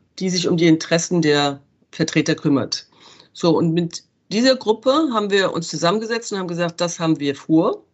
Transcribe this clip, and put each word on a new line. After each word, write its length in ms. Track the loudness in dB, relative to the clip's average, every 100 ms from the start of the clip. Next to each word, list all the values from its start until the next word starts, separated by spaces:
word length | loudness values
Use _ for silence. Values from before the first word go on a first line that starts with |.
| _ -6
die 140 | -4
sich 160 | -2 0
um 100 | 4
die 100 | 4
Interessen 540 | 4 2 -2 0 2
der 380 | 2 2 2 -2 _ _ _
Vertreter 420 | -6 -2 0 0 -2
kümmert. 520 | 0 0 -2 -8 -12 _ -20 -20 _
So, 240 | -4 0 2
und 160 | 2
mit 300 | 0 -2 -8 -18 _ _
dieser 240 | 0 2 2
Gruppe 540 | 0 0 0 2 0
haben 180 | 0 0
wir 220 | 0 0
uns 160 | -2 -6
zusammengesetzt 640 | -2 0 0 -2 -6 -6
und 80 | -6
haben 80 | -6
gesagt, 320 | -4 -4 -2
das 220 | -6 -2
haben 180 | -2 0
wir 160 | -2 -6
vor. 480 | 0 2 2 -2 _